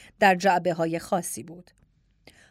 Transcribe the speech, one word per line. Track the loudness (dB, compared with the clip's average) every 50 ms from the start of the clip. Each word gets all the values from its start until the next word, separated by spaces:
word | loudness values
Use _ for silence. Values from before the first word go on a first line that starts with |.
| -20 -20 _ 2
در | 4 4 4
جعبه‌های | 4 2 2 2 2 0 0 0 0 -2 -2 -2 -4
خاصی | -4 -4 -4 -4 -4 -6 -10 -12 -14
بود. | -14 -18 -20 -20 _ _ _ _ _ _ _ _ _ _ _ _ -20 -20 _ _ _